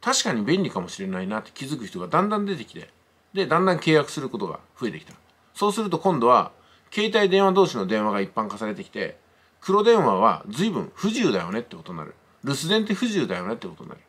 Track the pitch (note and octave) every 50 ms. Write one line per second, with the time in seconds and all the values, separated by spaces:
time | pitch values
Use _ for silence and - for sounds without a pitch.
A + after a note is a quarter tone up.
0 | - A#3 C4+ - - A#3 D#3 A2+ G#2 G#2 D#3+ F#3+ G3 B2+ - G2 F2 F2+ - -
1 | G2 F#2+ F#2 F#2 F#2+ F#2+ G#2+ A2 A2 - _ - C#3 C3+ D3+ C#3 G#2+ F#2 - F#2
2 | F2+ F2+ - D#3+ F#3 G#3 G#3+ G#3 G#3 G3 G3 D#3+ - - - E3+ E3 - _ _
3 | _ _ _ _ _ _ _ F#3+ F#3+ C3+ D3+ E3+ F#3+ F#3+ F3+ D#3+ - E3 D#3+ D3+
4 | C#3+ C#3+ - - C3+ B2 - A2 G2+ F2 D2 - - _ _ - - A2+ E2+ D#2
5 | - - - - _ _ _ _ _ _ _ - - G#3 G3 A3+ A3 G#3 F3 D#3+
6 | - F#3+ F3 C#3+ A#2 A#2+ B2+ A2 F2+ - - _ _ _ _ _ _ _ - -
7 | G#3+ A3 G#3 A3 G#3 G3 F3+ G3 G3 G3 F#3 G3 F#3+ D#3+ - B2 G2 F#2 A2 G#2+
8 | G#2+ G#2+ G2+ G2+ G2 - - - A2 G#2 G2 G2+ A2+ G#2+ G#2+ F#2+ G2 - _ G#2+
9 | G2 D#2+ - - _ _ _ _ _ _ _ _ - - F#3+ G#3 G#3 A3+ A#3 G#3+
10 | E3+ B2 G2 F#2 G#2 A2+ F2+ D#2 - - G#2 B2 F#3 A3+ F#3+ A#2+ F2 - - -
11 | - G3+ A3 C4+ A#3 E3+ A2 F#2+ E2+ E2+ F#2+ A2+ A#2+ - - F2 D#2+ - F#2 E2
12 | D2+ D2+ - _ _ _ _ _ - B2+ C#3 C#3 D3 D#3+ G#3 A3 A3 G#3 G#3 F#3+
13 | B3 A#3+ G#3+ G3 C#3 F2+ F#2 F2 F2+ F#2+ A2+ A#2+ - F#2 - - - - - -
14 | _